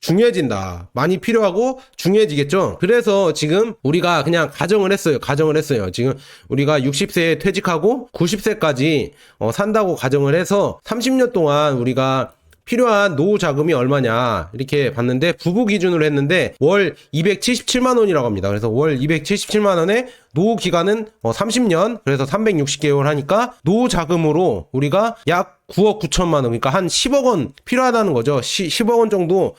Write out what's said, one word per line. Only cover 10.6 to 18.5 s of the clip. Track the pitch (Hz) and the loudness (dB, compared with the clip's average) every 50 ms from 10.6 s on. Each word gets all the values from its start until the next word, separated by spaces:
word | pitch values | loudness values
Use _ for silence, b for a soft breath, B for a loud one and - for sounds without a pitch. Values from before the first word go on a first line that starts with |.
| 175 123 87 - - | 0 -2 -4 -8 -10
삼십 | - 220 240 226 262 262 | -8 -6 -4 -2 0 2
년 | 262 247 240 247 | 2 2 2 2
동안 | 190 160 143 143 147 151 147 135 123 | 0 2 2 2 2 2 0 0 0
우리가 | 117 127 127 127 131 135 131 131 120 - - _ _ _ _ _ _ | -2 -2 0 0 0 0 0 -2 -4 -6 -10 _ _ _ _ _ _
필요한 | - 233 240 254 233 214 202 202 196 160 | -4 0 2 2 4 4 4 2 2 2
노후 | 131 156 196 214 196 | 0 2 2 2 0
자금이 | 180 160 135 139 147 175 160 | 0 0 0 0 0 2 2
얼마냐 | 127 123 131 143 139 127 113 110 117 127 120 - - 160 - 113 | 2 2 2 2 2 2 2 0 0 0 0 0 -2 -4 -6 -8
이렇게 | 123 135 139 147 147 139 117 - | -10 -6 -2 0 0 0 0 -2
봤는데 | 117 120 123 127 131 151 175 165 | -2 -2 0 0 0 0 -2 -2
부부 | - - 170 180 226 254 | -2 -2 -2 0 0 0
기준으로 | 208 202 196 170 185 175 165 151 | 0 0 0 0 0 2 2 2
했는데 | 151 147 139 143 143 180 180 131 104 - - | 2 2 0 0 2 2 0 0 -2 -2 0
월 | 131 156 190 202 196 151 - B B B B | 2 2 2 2 2 0 -4 B B B B
이백칠십칠만 | 156 165 208 196 190 - 240 247 - - - - 254 247 254 247 | -2 0 0 0 0 -2 -2 -2 -2 -2 -2 0 0 2 2 4
원이라고 | 240 220 202 170 143 123 | 4 4 4 2 2 0
합니다. | 117 104 95 92 | 0 -2 -2 -2
그래서 | 101 | -2